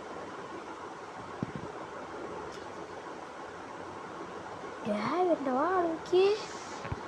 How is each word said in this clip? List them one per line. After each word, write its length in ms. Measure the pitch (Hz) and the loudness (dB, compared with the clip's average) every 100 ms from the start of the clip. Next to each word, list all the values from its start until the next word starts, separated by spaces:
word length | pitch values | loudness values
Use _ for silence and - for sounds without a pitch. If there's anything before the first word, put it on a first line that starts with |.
| - - - - - - - - - - - - - - - - - - - - - - - - - - - - - - - - - - - - - - - - - - - - - - - - 220 | -8 -8 -8 -8 -8 -8 -8 -8 -8 -8 -10 -10 -8 -6 -4 -4 -6 -8 -8 -8 -8 -8 -6 -6 -8 -8 -8 -8 -8 -8 -8 -10 -10 -10 -10 -10 -10 -10 -8 -8 -8 -8 -8 -8 -8 -8 -8 -4 0
ദേ, 60 | |
ഇവന്റെ 580 | 208 220 330 359 294 269 | 2 4 6 6 6 4
വാ 300 | 254 330 381 | 4 6 6
നോക്കിയേ. 560 | 339 320 - 359 392 440 - - - - - - | 4 2 6 8 10 8 0 -6 -6 -6 -4 -4